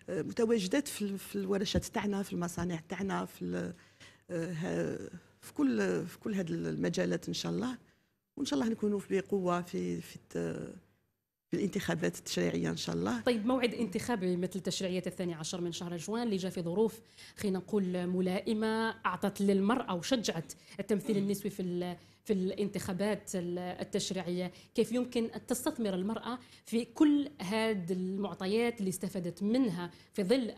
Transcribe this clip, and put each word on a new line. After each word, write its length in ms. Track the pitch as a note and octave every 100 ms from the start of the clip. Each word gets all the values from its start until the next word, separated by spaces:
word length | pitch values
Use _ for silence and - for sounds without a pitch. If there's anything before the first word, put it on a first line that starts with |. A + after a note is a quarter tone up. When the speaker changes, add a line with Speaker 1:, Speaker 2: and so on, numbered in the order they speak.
| -
Speaker 1:
آه، 140 | F3
متواجدات 680 | F#3 G3 A3+ A#3 F#3 C#4+ C#4
في 140 | -
ال-، 160 | G#3 G3
في 180 | - G3+
الورشات 480 | F#3+ G3 G3 F3+
تاعنا، 380 | - A3+ G3+ G3+
في 100 | G3
المصانع 480 | F3+ E3+ - F3 E3 -
تاعنا، 360 | F#3 G3 F3+
في 200 | F3+ -
ال-، 300 | F3+ F3+ F3 F3 - _ - - -
آه، 220 | F3 E3
ها-، 580 | E3 F3 E3+ D#3+ - - F3 - _ -
في 60 |
كل، 520 | - C#4 A3+ G3 F3 F3
في 120 | -
كل 160 | A#3
هاد 160 | G3 E3+
المجالات 800 | E3+ E3 D#3 F3 E3+ F3+ E3+ -
إن 60 |
شاء 180 | E3+ E3+
الله، 260 | E3+ A#3 B3 - _ _ _ _ -
وإن 100 | C4+
شاء 140 | C#4+
الله 100 | A#3
نكونوا 280 | A3+ G#3 G3+
في 220 | - F#3+
بقوة 420 | F#3+ G3+ F3+ F3
في، 380 | F3 F#3 F3+ E3+
في 160 | - -
الت-، 640 | - E3+ - - - - _ _ _ _ _ _ _
في 60 | F3
الانتخابات 600 | G3+ G3+ - E3+ F3 -
التشريعية 520 | - - F3 E3 E3
إن 60 | E3+
شاء 180 | - E3+
الله. 240 | F#3 A#3+
Speaker 2:
طيب، 260 | A#3 A#3 G#3+
موعد 280 | C4 C4
انتخابي 600 | - A3 G#3 - A#3+ F#3 F3
مثل 160 | F3+ F#3+
التشريعية 460 | F3+ - F#3 F3+ F3+
الثاني 280 | F3 F3
عشر 260 | D#3+ D#3+ F#3
من 120 | F3
شهر 240 | E3 F3 F3
جوان 260 | D3+ A3+
اللي 140 | A#3+ F#3+
جاء 140 | F3+
في 120 | F3+
ظروف، 380 | E3+ F3+ A3 - - - - -
خلينا 220 | G#3 F#3
نقول، 480 | F3+ G#3+ F#3 F3+ F3+
ملائمة، 880 | F3+ F3+ F#3+ G#3+ A3 A3 A3 A3+ - F#3+
أعطت 340 | F3+ G3+ G3
للمرأة 540 | G3 G3 G3 B3+ -
وشجعت 580 | F3+ - C4 G#3 E3 - - - -
التمثيل 360 | F#3+ G#3 F#3 G3+
Speaker 1:
مم. 60 |
Speaker 2:
النسوي 280 | G3 G3+ G#3
في 120 | -
ال-، 340 | F#3 F3 F3+ F3 - -
في 80 | -
الانتخابات 960 | G3 F#3 - G3+ G3 - F3+ G#3 G3+ -
ال-، 240 | F#3+ F3 F3
التشريعية، 920 | F3+ F3+ F#3+ G3+ - F#3 E3+ F3+ F3+ - -
كيف 180 | - A3
يمكن 320 | A#3+ B3 A#3+
أن 220 | A3+ G#3 -
تستثمر 480 | A#3+ D#4+ D4 G#3+
المرأة 440 | F#3 F#3+ A3+ A3+ B3 - -
في 200 | - A3+
كل 440 | A#3+ - D4+ D4 C#4 -
هذه 500 | F3+ A3 A3 G#3 E3+
المعطيات 840 | F#3 F#3 G3 G3 F3 F#3 G#3+ A#3 A#3
اللي 100 | F#3+
استفادت 540 | - F#3+ G3 F3 E3+
منها 480 | G3+ B3 B3+ E3+ F3 - -
في 120 | -
ظل 260 | F#3+ C4+ A3